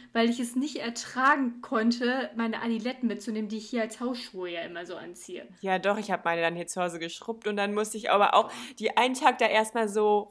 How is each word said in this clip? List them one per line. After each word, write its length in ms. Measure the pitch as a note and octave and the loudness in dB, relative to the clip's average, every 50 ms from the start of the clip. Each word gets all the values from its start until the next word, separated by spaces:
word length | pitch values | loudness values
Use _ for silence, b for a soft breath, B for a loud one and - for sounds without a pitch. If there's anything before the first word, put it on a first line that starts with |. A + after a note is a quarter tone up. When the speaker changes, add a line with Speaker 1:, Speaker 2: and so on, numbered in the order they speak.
| B B - | B B 0
Speaker 1:
weil 160 | A#3 A3+ A#3+ | 2 2 4
ich 120 | A#3 A#3+ | 2 0
es 160 | B3 A#3 - | -2 -4 -2
nicht 240 | C4 C4+ D4+ - - | -2 -2 -2 -4 -6
ertragen 800 | - A#3 A#3 - - - - B3 C4 C4+ D4 D4 C4+ A#3+ A#3+ - | -6 -6 -6 -8 -10 -6 0 2 4 4 6 4 2 0 -2 -6
konnte, 680 | - - - A3+ A3 A#3 A#3 - B3 A#3+ B3+ C4+ B3 - - | -6 -4 0 2 2 2 2 2 2 0 0 0 -2 -4 -4
meine 260 | A3+ A#3 A3+ A3 - | -2 -2 -2 -2 -2
Adiletten 460 | - A#3 A#3 A3 G#3 B3 B3+ B3+ - | -2 -2 -2 -2 -2 -4 -4 -2 -2
mitzunehmen, 420 | A3 G3+ G3+ - B3 G#3+ G#3+ G#3+ G3+ | -2 -2 -4 -6 -6 -4 -4 -4 -4
die 100 | G#3+ A3 | -6 -8
ich 120 | G#3+ - | -6 -4
hier 120 | - A#3+ A3 | -4 -2 -2
als 180 | A3+ - - | -4 -4 -6
Hausschuhe 500 | A#3+ B3 B3+ A#3+ - - - F#3 F3+ F3 | -4 -4 -4 -6 -8 -10 -10 -8 -6 -6
ja 120 | E3+ E3+ E3 | -6 -6 -6
immer 220 | F3 F3 E3+ F3+ | -8 -8 -10 -10
so 120 | F3 F3+ | -10 -10
anziehe. 500 | - - E3+ F3 - - - F3+ - - - F#3 - | -12 -12 -14 -16 -16 -14 -14 -12 -12 -14 -16 -14 -8
Speaker 2:
Ja, 180 | - F#3+ F#3 F#3 | -2 0 0 2
doch, 180 | F3+ G3 G3+ G#3 | 2 2 2 2
ich 120 | G#3 G#3 | 0 -2
hab 140 | F#3 F3 - | -2 0 0
meine 160 | E3+ E3+ E3+ E3 | 0 0 2 2
dann 140 | E3 E3+ | 0 0
hier 100 | F3 F3 | -2 -6
zu 160 | - - F#3+ F3+ | -6 -2 -2 -2
Hause 160 | F3 E3 E3+ | -2 -2 -4
geschrubbt 480 | E3 E3 E3 - - - A3+ A3+ - | -6 -8 -8 -8 -8 -8 -8 -6 -4
und 100 | G#3 G#3 | -4 -2
dann 160 | G3+ G3+ G3+ G#3 | 0 0 0 0
musste 240 | G#3 G#3+ G#3+ - G#3+ | -2 -2 -2 -4 -4
ich 120 | G#3 - | 0 4
aber 240 | - G3+ G#3 - - | 4 6 6 6 6
auch 140 | G3+ A3+ B | 6 4 B
Speaker 1:
Boah. 40 | B B B B B - | B B B B B -4
Speaker 2:
die 160 | G#3+ G#3+ - | -4 0 2
einen 180 | - A#3 C4 B3+ | 4 2 2 2
Tag 240 | B3+ D4+ C#4+ B3 - | 4 4 4 6 6
da 80 | A#3+ | 4
erstmal 420 | G#3+ - G#3+ A3 A3 - A#3+ A3+ G#3 | 4 4 4 2 2 0 0 0 0
so 300 | G3+ G#3+ G#3+ G#3+ G#3 G#3 G3+ - | 2 2 4 4 4 2 2 2